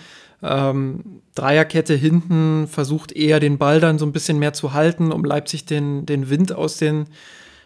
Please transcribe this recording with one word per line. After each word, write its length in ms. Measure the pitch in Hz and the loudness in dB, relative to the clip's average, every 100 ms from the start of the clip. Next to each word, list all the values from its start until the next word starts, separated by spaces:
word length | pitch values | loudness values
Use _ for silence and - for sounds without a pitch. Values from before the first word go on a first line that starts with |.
| - - - _ | -14 -20 -20 _
ähm, 800 | - 139 135 139 135 165 208 - _ - | -4 -2 0 -2 -4 -6 -12 -20 _ -4
Dreierkette 580 | 139 151 156 160 156 | 2 2 2 0 0
hinten, 760 | 143 156 170 170 165 160 156 151 | 0 2 0 2 0 2 0 -2
versucht 440 | - 139 151 - | -4 -4 -4 -6
eher 280 | - 151 156 | -2 2 2
den 180 | 147 143 | 2 2
Ball 220 | 143 156 | 4 4
dann 200 | 165 156 | 4 2
so 60 | 151 | 0
ein 80 | |
bisschen 260 | 156 - 151 | -4 -2 0
mehr 140 | 147 | 0
zu 200 | 147 147 | -2 -4
halten, 380 | 143 160 165 165 | 2 2 2 0
um 140 | 160 156 | 0 0
Leipzig 400 | 143 147 151 - | -2 -4 -10 -4
den, 400 | 147 143 143 147 | -4 -2 -4 -4
den 240 | 143 131 | -4 0
Wind 240 | 147 185 | 2 2
aus 240 | - 156 - | 2 -4 0
den, 300 | 151 151 151 - - - - - | 0 0 -4 -10 -20 -20 -20 -20